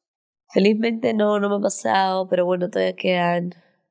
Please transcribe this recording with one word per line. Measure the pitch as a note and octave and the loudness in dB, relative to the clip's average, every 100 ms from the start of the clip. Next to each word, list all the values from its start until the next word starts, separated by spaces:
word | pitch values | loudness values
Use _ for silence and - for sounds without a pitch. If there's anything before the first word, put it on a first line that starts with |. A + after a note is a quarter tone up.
| _ _ _ _ _ | _ _ _ _ _
Felizmente | G3+ G3 A3 A#3 A3+ A#3 | 2 4 2 0 -2 -2
no, | G#3+ G#3 G#3 | 0 2 2
no | G3+ | 0
me | G3+ | 0
ha | |
pasado, | G3+ - A3 G3 F#3+ F#3+ F#3+ | -2 -2 0 0 2 -2 -2
pero | F3+ F3 | 0 0
bueno, | F3+ F3+ | 0 -2
todavía | G3 F#3 | -2 -2
quedan | F#3 F#3+ F3+ F3 F3 F3 - _ _ _ | -2 -2 0 0 -2 -4 -10 _ _ _